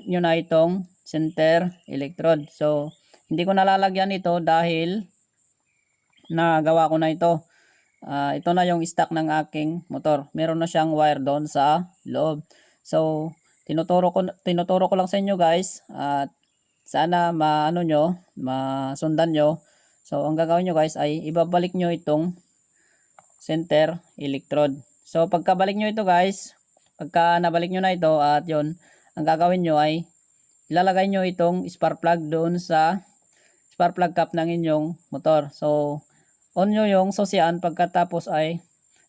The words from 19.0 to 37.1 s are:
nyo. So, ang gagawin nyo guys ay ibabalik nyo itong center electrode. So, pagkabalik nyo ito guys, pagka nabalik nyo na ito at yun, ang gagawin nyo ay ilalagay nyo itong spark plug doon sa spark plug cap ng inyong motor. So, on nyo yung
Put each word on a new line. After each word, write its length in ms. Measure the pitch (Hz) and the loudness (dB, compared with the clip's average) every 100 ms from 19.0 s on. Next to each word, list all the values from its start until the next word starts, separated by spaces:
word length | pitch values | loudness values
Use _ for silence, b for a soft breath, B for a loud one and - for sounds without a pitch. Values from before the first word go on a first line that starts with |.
| 160 156 165 156 | -2 0 0 2
nyo. 240 | 147 160 b b b b | 0 0 b b b b
So, 240 | - 143 147 | -8 -4 -2
ang 80 | |
gagawin 320 | 156 165 170 185 | -2 0 0 2
nyo 80 | |
guys 240 | 160 156 - | 0 0 0
ay 240 | 147 156 151 | -4 -4 -4
ibabalik 480 | 165 165 226 180 180 | -2 0 0 -2 -2
nyo 160 | 175 | -2
itong 400 | 170 - 151 175 175 _ _ _ b b b b b _ _ | -2 -2 0 -2 -6 _ _ _ b b b b b _ _
center 640 | - 160 165 151 156 170 _ - | -6 -6 0 2 2 -2 _ -10
electrode. 640 | 143 139 - 143 147 139 - _ - | -8 -8 -4 0 0 -2 -14 _ -6
So, 240 | 165 165 | -2 0
pagkabalik 480 | 175 160 185 190 202 | 0 0 0 0 0
nyo 160 | 214 | -4
ito 120 | 214 196 | -2 2
guys, 520 | 175 185 196 - _ _ _ _ _ | 2 2 -2 -12 _ _ _ _ _
pagka 400 | 147 170 170 170 | -4 2 4 4
nabalik 320 | 170 165 175 | 2 0 -2
nyo 160 | 185 190 | -2 -2
na 80 | |
ito 240 | 180 165 156 | 0 2 2
at 320 | 147 147 165 | 2 2 0
yun, 320 | 156 151 170 b b b | -2 -2 -8 b b b
ang 120 | - 156 | -6 -2
gagawin 320 | 160 175 185 | 2 2 2
nyo 160 | 170 151 | 2 2
ay 320 | 151 160 170 _ _ _ _ _ _ | 2 0 -6 _ _ _ _ _ _
ilalagay 320 | 165 190 185 196 | 0 2 2 0
nyo 160 | 196 | 0
itong 480 | 185 175 170 180 180 | -2 0 0 0 -6
spark 320 | - 160 160 | -4 -4 0
plug 320 | 165 170 156 | 0 0 0
doon 240 | 160 165 175 | -2 -2 -4
sa 480 | 175 160 160 185 - _ _ b b b b | 0 2 2 0 -8 _ _ b b b b
spark 240 | _ 175 | _ -2
plug 240 | 180 175 170 | 0 -2 0
cap 160 | 160 | -2
ng 240 | 165 165 170 | -2 -2 -2
inyong 400 | 165 151 156 170 _ | 0 0 -2 -8 _
motor. 400 | - 156 156 143 | -4 2 2 0
So, 480 | - 151 151 147 147 - b b b _ - | -6 -2 0 -2 -6 -12 b b b _ -2
on 160 | 196 | 0
nyo 160 | 214 214 | 2 2
yung 240 | 190 190 | 2 2